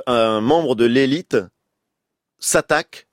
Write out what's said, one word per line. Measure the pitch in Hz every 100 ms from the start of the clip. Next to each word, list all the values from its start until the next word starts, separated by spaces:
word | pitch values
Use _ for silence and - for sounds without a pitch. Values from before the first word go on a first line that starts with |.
| -
un | 120 113 110
membre | 113 160 151 113
de | 120
l'élite | 127 135 151 - 120 90 _ _ _ _ _ _ _ _ _
s'attaque | - 131 - 156 - - _